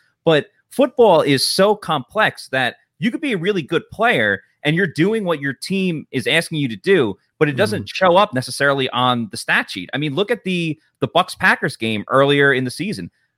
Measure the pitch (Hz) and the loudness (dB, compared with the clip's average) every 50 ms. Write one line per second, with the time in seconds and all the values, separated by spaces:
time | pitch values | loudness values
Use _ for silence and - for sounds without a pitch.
0 | _ _ _ _ - 165 160 147 135 - _ _ _ _ - - 269 285 - - | _ _ _ _ 0 2 2 2 2 -2 _ _ _ _ 0 0 0 2 4 4
1 | 240 214 175 156 135 147 143 127 - - - - 190 104 107 - - - 160 147 | 6 6 6 6 4 4 2 2 0 -2 0 2 2 2 2 -2 -4 -6 -6 -6
2 | 123 _ - 208 214 170 - - - - - 131 131 117 - _ _ _ _ - | -6 _ -2 0 0 0 -2 -6 -12 -6 -4 -2 -2 -2 -4 _ _ _ _ -6
3 | 151 233 226 302 - 285 226 185 156 196 214 190 143 110 165 185 - - - - | -4 -4 -4 -4 -6 -4 -4 -2 -2 -2 -2 -2 -4 -2 -2 -4 -4 -4 -6 -2
4 | 220 233 226 147 110 104 98 95 - _ _ _ - 147 156 170 196 170 - - | 0 0 2 2 2 0 0 -2 -6 _ _ _ -2 -2 0 0 0 -2 0 0
5 | 160 196 220 226 208 175 170 147 143 139 131 - - - 185 196 190 185 170 147 | 0 0 0 -2 -2 -2 -4 -4 -4 -6 -8 -8 -6 -4 -4 -2 -2 -2 -2 -4
6 | - _ - 127 101 117 139 165 160 - 165 156 143 131 110 95 - 180 196 180 | -8 _ -6 -6 -2 0 0 0 -2 -2 -4 -4 -4 -4 -4 -4 0 2 2 4
7 | 131 107 92 - _ _ _ - 156 147 143 131 196 214 208 190 98 - - - | 2 0 -2 -6 _ _ _ -2 -2 0 0 0 -2 -2 -2 -4 -8 -8 -6 0
8 | 185 185 170 185 208 208 - 131 123 - 123 - 139 143 139 139 135 - - 120 | 2 4 4 4 4 2 0 -4 -6 -6 -4 -2 0 0 2 0 -2 -2 0 0
9 | 123 127 123 120 117 98 - 113 - - 165 214 247 - - 104 87 - - 131 | 2 2 2 0 -2 -6 -8 -10 -4 -2 0 0 -2 -4 -8 -12 -10 -8 -6 -6
10 | 147 151 135 151 208 202 247 - - 190 185 175 170 160 147 - _ _ _ - | -4 -4 -2 -2 -2 -2 -4 -6 -4 -4 -4 -2 -2 -4 -6 -8 _ _ _ -6
11 | - 127 - 160 180 - - - - 190 233 - - 165 - - 110 113 110 104 | -6 -2 0 0 0 -2 -4 0 2 2 2 2 -2 -6 -6 -4 -4 -4 -4 -4
12 | 104 - 113 131 139 139 143 143 143 139 135 127 127 127 - - 156 208 196 98 | -4 0 2 2 4 4 4 4 4 4 4 2 0 -4 -6 -6 -8 -8 -8 -8
13 | 87 85 _ _ _ _ _ | -10 -14 _ _ _ _ _